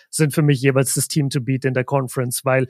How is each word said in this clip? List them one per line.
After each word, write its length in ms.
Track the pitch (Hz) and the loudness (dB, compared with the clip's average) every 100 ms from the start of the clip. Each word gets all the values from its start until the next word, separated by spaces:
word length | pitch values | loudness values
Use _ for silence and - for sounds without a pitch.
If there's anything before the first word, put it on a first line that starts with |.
| _ | _
sind 240 | - 156 | -2 0
für 80 | 131 | 2
mich 200 | 147 135 | 2 4
jeweils 320 | 135 131 139 | 2 2 2
das 160 | - - | 0 -2
Team 200 | - 139 | 0 0
to 120 | 143 | -2
beat 240 | 117 131 131 | -2 -2 -2
in 80 | |
der 100 | 127 | -2
Conference, 640 | 123 143 131 - 123 - 135 | -2 -2 -2 -4 -4 -4 0
weil 220 | 131 131 | 0 0